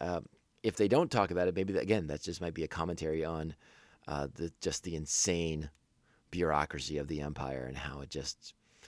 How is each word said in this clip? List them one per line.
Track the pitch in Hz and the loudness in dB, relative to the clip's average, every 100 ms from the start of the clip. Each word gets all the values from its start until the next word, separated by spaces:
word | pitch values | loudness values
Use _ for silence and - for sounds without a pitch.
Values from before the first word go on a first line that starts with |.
uh, | 87 87 - - _ _ | -2 -2 -4 -16 _ _
if | 110 - | -2 4
they | 101 | 6
don't | 127 170 | 6 6
talk | 120 92 | 4 4
about | 87 90 | 4 2
it, | |
maybe | 90 95 | 2 2
that, | 95 | 2
again, | 87 107 76 | 4 2 2
that | 73 | -4
just | - 85 | -4 -4
might | 87 | -4
be | 82 | -2
a | 78 | -4
commentary | 82 85 82 78 80 | -2 -2 0 0 0
on, | 80 80 80 - - - - - - | 0 -2 -4 -8 -18 -20 -20 -16 -6
uh, | 73 71 | -4 -4
the, | - 82 - | -4 -6 -4
just | 80 - | -4 -2
the | 90 80 | -4 -4
insane | 73 - 98 85 82 78 73 - _ _ _ _ _ | -2 0 2 2 2 0 -4 -10 _ _ _ _ _
bureaucracy | 87 82 73 76 71 69 73 | 0 4 4 2 -2 -4 -4
of | 71 | -2
the | 76 | -4
Empire | 73 76 67 65 62 | -4 -4 -4 -4 -6
and | 67 | -6
how | 69 69 | -8 -8
it | 69 | -8
just, | 73 65 - - - _ _ | -6 -6 -8 -16 -20 _ _